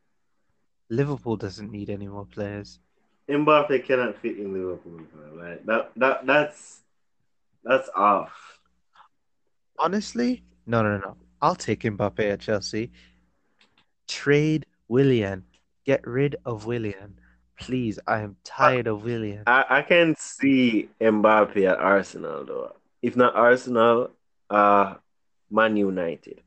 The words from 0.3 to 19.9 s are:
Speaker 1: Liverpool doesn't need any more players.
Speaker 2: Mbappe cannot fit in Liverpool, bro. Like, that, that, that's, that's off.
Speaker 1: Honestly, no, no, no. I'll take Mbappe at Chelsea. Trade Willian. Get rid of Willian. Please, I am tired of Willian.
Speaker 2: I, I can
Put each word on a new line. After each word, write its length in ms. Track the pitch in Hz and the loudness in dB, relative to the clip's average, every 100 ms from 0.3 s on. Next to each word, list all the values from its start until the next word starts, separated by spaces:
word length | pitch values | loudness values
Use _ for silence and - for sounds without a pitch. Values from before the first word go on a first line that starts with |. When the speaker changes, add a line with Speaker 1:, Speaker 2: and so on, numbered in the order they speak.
| _ _ _ _ _ - | _ _ _ _ _ -8
Speaker 1:
Liverpool 460 | 113 143 135 120 107 | -4 -4 -4 -6 -6
doesn't 340 | 104 95 104 | -6 -12 -14
need 200 | 104 101 | -12 -10
any 180 | 101 98 | -10 -12
more 180 | 101 98 | -14 -16
players. 520 | - 101 104 98 - _ _ _ _ - | -10 -10 -10 -14 -20 _ _ _ _ -6
Speaker 2:
Mbappe 560 | 143 151 151 147 135 | -2 4 4 4 -2
cannot 340 | - 127 120 104 | 0 -2 -2 -4
fit 200 | 117 101 | -8 -8
in 140 | 101 | -8
Liverpool, 480 | 95 92 85 87 82 78 | -6 -6 -10 -14 -20 -20
bro. 220 | 76 76 | -20 -20
Like, 300 | 80 87 82 90 | -18 -16 -14 -4
that, 240 | 113 - 113 | -4 -4 -2
that, 300 | 131 127 131 | -2 0 0
that's, 540 | 147 147 - - - _ _ _ _ _ _ _ _ | 0 0 -8 -20 -20 _ _ _ _ _ _ _ _
that's 260 | 110 131 - 95 | -2 -2 -2 -2
off. 600 | 104 98 87 - - _ _ _ _ _ _ _ _ _ _ _ _ - | 0 0 -4 -18 -20 _ _ _ _ _ _ _ _ _ _ _ _ -4
Speaker 1:
Honestly, 640 | 160 202 208 226 240 247 - _ - | -2 -2 -6 -4 -4 -4 -10 _ -2
no, 160 | 117 | 0
no, 160 | 107 101 | 0 -2
no. 180 | 98 - _ - | -6 -14 _ -2
I'll 140 | 147 | -2
take 260 | 180 - 104 | 0 -4 -4
Mbappe 400 | 117 101 101 - 107 | -2 -2 -4 -2 -2
at 80 | 98 | -2
Chelsea. 500 | - 104 95 107 120 _ _ _ _ _ _ _ _ _ _ _ - | -4 -4 -4 -8 -8 _ _ _ _ _ _ _ _ _ _ _ -14
Trade 600 | - 143 147 156 156 - _ - | -6 2 2 2 -2 -6 _ -2
Willian. 560 | 120 139 120 98 95 - _ _ _ | 2 4 4 0 -6 -12 _ _ _
Get 220 | - 135 - | -2 -2 -2
rid 300 | 123 143 143 | -4 -4 -4
of 220 | 127 110 110 | -10 -10 -6
Willian. 520 | 120 107 98 101 - _ _ _ - | -6 -6 -10 -16 -20 _ _ _ -20
Please, 400 | - 127 117 95 - | -8 -4 -4 -6 -4
I 140 | 110 | -4
am 160 | 104 95 | -4 -12
tired 420 | - - 135 127 113 | -14 2 2 2 -2
of 180 | 107 | -4
Willian. 400 | 113 117 107 104 107 | -4 -6 -6 -4 2
Speaker 2:
I, 180 | 127 135 | 2 4
I 140 | 131 | 0
can 320 | 147 | 4